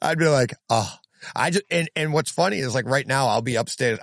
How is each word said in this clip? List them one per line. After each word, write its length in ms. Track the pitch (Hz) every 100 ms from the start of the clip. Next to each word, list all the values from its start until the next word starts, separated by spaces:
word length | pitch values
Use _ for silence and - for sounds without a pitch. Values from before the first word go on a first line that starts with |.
I'd 160 | - 160
be 80 | 165
like, 260 | 143 123 - -
"Oh," 220 | 117 95 - _ _ -
I 160 | - 135
ju-, 100 | 180 -
and, 200 | 170 160 -
and 160 | 156
what's 180 | 151 -
funny 280 | - 180 202
is, 160 | 131
like, 120 | 123 117
right 200 | 135 131
now 200 | 135 131
I'll 140 | 110
be 140 | 117 117
upstairs, 420 | 117 - 127 110